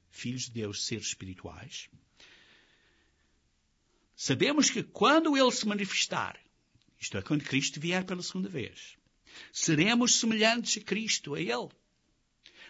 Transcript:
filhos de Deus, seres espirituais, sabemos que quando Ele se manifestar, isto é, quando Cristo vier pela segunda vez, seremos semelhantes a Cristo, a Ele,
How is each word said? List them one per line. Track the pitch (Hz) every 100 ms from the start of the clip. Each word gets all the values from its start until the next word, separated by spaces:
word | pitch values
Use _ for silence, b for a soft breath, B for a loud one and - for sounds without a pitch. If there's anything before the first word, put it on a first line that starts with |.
| _
filhos | - 120 127
de | 123
Deus, | 117 107 101 -
seres | 110 -
espirituais, | - 95 92 90 78 - - - - _ _ b b b b b b b b b b b b b _ _ _ _ _ _ -
sabemos | - 135 214 294 -
que | 214
quando | 160 - 233 311 320 277
Ele | 254
se | - 214
manifestar, | 202 196 - - 160 95 - _ _ _ _ _ _
isto | - 104
é, |
quando | - 147
Cristo | 147 165 - 151
vier | 165 185 185
pela | 180
segunda | 175 185 196
vez, | 165 98 - - - _ _ _ B B
seremos | - - 151 196 233 247 -
semelhantes | 226 220 220 240 196 214
a | -
Cristo, | 196 220 - 147
a | 147
Ele, | 185 240 170 - _ _ _ _ _ _ - B B